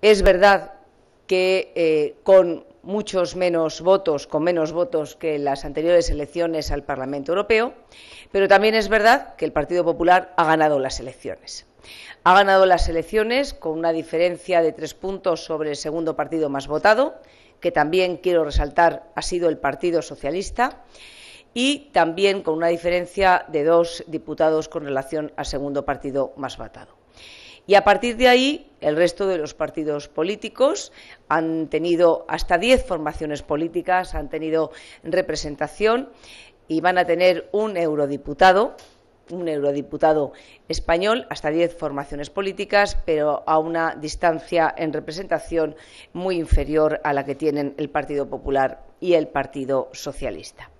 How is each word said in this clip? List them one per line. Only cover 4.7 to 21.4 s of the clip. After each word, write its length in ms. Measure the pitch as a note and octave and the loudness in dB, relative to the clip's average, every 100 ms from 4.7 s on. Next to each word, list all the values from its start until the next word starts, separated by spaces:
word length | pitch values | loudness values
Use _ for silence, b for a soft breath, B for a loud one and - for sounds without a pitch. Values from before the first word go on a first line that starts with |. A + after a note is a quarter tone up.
votos 420 | E3 F3 E3 D3 - | -2 -2 -2 -6 -8
que 200 | D#3+ D3+ | -6 -4
en 100 | C#3+ | -2
las 180 | C#3 | -4
anteriores 460 | D#3 C#3+ E3 F3 E3+ | -6 -4 2 2 2
elecciones 640 | D3 D3 E3+ E3+ D#3+ C#3+ | -4 -6 -4 -4 -4 -4
al 120 | C#3+ | -6
Parlamento 480 | C#3+ C#3+ C3 C#3+ C#3 | -6 -6 -6 -6 -2
Europeo, 420 | F3+ G3+ A3 A#3+ - _ B B B B | -2 0 0 0 -6 _ B B B B
pero 160 | G3 G3 | 0 4
también 260 | G3 G#3+ A3 | 6 6 2
es 140 | G#3 | 2
verdad 460 | A3 G#3+ C4+ C#4 - | 2 4 4 0 -6
que 80 | D#3 | -4
el 80 | |
Partido 320 | D3+ D3 F3 E3 | -2 -2 0 0
Popular 480 | E3 E3+ F3+ F3+ - | 2 4 4 2 0
ha 80 | |
ganado 340 | D#3+ D#3 D#3 D3 | 2 4 4 2
las 220 | C3 - | -2 -6
elecciones. 680 | A#2+ B2 - F#2 - - - _ B B B B - | -12 -14 -14 -14 -14 -18 -20 _ B B B B 4
Ha 80 | |
ganado 320 | F#3 G3 F#3+ F#3+ | 6 6 6 6
las 240 | F3 - | 6 2
elecciones 640 | E3 D#3 A3 G#3+ B3 C#4 | 0 -2 -2 0 0 -2
con 260 | - E3 D#3+ | -6 -8 -4
una 140 | E3 | -2
diferencia 680 | E3 D#3 D#3+ F3 F3 - F3+ | -2 -2 0 0 0 0 2
de 120 | E3 | 2
tres 200 | - D#3 | 0 -10
puntos 520 | - F#3+ G3 G3 E3 - | -10 -8 -6 -2 -4 -4
sobre 240 | D#3+ D3+ | -6 -4
el 80 | C#3+ | -6
segundo 400 | D#3 D#3+ E3 D3+ | -6 -4 -4 -4
partido 320 | C#3+ D#3+ D3+ | -4 -2 -2
más 180 | C#3 C3+ | -4 -4
votado, 480 | D3+ D#3+ A3 C#4+ - b b b b | 0 2 2 0 -4 b b b b
que 100 | F3 | -4
también 460 | E3+ D3 F3+ F#3 E3 | 0 0 2 0 0
quiero 260 | F#3 E3+ | 0 0
resaltar 680 | D3+ C3+ D3 C#3 E3+ - - - | 2 0 -2 2 2 2 -10 -10
ha 60 | |
sido 260 | C#3+ F3+ E3+ | -6 -2 -2
el 100 | D3+ | 0
Partido 440 | C#3 D#3 F3+ E3 | -4 -2 -2 -2
Socialista, 840 | - F#3 C#3 E3+ G3 - B3 - B B B B B B | -4 -10 -8 -6 -8 -4 -4 -4 B B B B B B